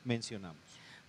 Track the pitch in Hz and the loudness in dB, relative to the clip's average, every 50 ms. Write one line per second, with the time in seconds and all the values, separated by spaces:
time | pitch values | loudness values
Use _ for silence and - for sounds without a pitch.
0 | - 127 120 117 117 - 120 98 95 87 78 - - - - - - - - - | 4 4 6 6 4 0 -2 -4 -4 -6 -8 -10 -14 -18 -18 -16 -16 -16 -16 -16
1 | - | -8